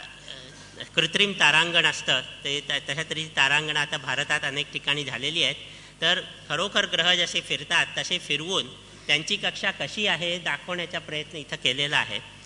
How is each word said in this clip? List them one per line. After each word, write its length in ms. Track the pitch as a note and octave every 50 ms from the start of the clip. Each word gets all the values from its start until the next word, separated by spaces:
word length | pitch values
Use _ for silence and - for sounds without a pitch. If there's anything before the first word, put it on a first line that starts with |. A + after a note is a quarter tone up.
| - - - - - - C#3+ C3 B2+ B2+ - - - - - - B2+ - -
कृत्रिम 360 | - D#3+ D#3+ D#3+ - G3+ G3+ F#3+ F#3+
तारांगण 460 | F3+ D3+ D3 D#3 E3+ F3 E3 E3+ D#3+
असतं, 340 | D#3 C#3+ - - - C#3+ B2+ B2+ - - - -
ते 160 | D3 C#3 D3
त-, 120 | C#3+ - D3
तशा 300 | C#3 - - C#3 D#3 D#3+
तऱ्हेची 280 | - - D3+ D#3+ D#3 D#3+
तारांगणं 440 | D#3 C#3 C3+ C#3+ D3 D#3 D#3 D3+ D3+
आता 160 | D3 D3 -
भारतात 440 | D3+ C3+ C#3 C3 C3+ C#3 - D3+ D3+ D3+
अनेक 300 | C#3+ C3+ C#3+ D3 - -
ठिकाणी 320 | D3+ - D3 C#3+ D3 D3
झालेली 380 | C3 B2 A#2 B2+ D3 D#3+ E3+ D3+
आहेत. 140 | B2+ C#3 - - - - - - - - -
तर 200 | D#3+ E3 F3+ F#3 D#3+ - - - - -
खरोखर 380 | D3+ D3+ F#3 G3+ F#3+ G3 G#3
ग्रह 280 | F3+ F3 E3+ E3 F3 F3+
जसे 260 | F3 F3 D#3+ - F3+
फिरतात 460 | D#3+ - D#3+ C3 D3 - F3 E3 C#3+ - - D3+
तसे 200 | C#3 - F#3 F3
फिरवून 480 | - - D3+ C#3+ D#3 F3 F#3+ E3 B2+ - - - - - - - -
त्यांची 300 | - D3 D3 D#3 - G3+
कक्षा 340 | G3+ - F#3 - - - G3
कशी 360 | F#3 - D3+ C#3 - G#3+ G#3
आहे 260 | G3+ F3 D#3+ F3 E3+ F3
हे 60 | F3+
दाखवण्याचा 600 | E3 E3 D3 D#3+ - - F3+ F3+ E3+ E3+ - E3+
प्रयत्न 380 | D#3 - D#3 D3+ D3+ - -
इथं 200 | D#3+ C#3 - D#3+
केलेला 420 | D3+ - C3+ B2+ C3+ C#3+ C#3+ D3 C3+
आहे. 220 | A#2 G#2 G#2 G#2+ - - - - -